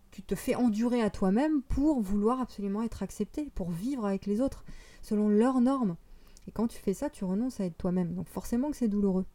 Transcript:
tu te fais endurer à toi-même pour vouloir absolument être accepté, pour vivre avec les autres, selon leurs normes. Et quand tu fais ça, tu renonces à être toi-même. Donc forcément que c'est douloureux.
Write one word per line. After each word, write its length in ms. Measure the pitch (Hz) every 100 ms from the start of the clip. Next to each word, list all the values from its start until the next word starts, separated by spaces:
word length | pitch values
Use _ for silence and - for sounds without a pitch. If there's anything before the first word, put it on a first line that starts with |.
| -
tu 120 | -
te 120 | -
fais 200 | 196 -
endurer 480 | 233 247 208 240 240
à 80 | 214
toi-même 520 | - 190 202 311 302
pour 380 | - - 294 277
vouloir 400 | 190 202 208 262
absolument 420 | 247 - 202 202
être 200 | 226 -
accepté, 480 | 196 - 208 - 285
pour 160 | - 175
vivre 360 | 165 226 277 208
avec 200 | 196 196
les 140 | 208
autres, 240 | 269 - - - - -
selon 260 | - 208 214
leurs 320 | 208 240 262
normes. 360 | 240 269 220 170 - - - - -
Et 40 |
quand 160 | - 233
tu 120 | -
fais 160 | -
ça, 160 | 190 294
tu 140 | -
renonces 360 | 185 190 254 -
à 60 | 185
être 100 | 165
toi-même. 380 | 185 180 175
Donc 140 | 175 170
forcément 420 | - - 233 294
que 60 | -
c'est 120 | 240
douloureux. 380 | 202 202 185 196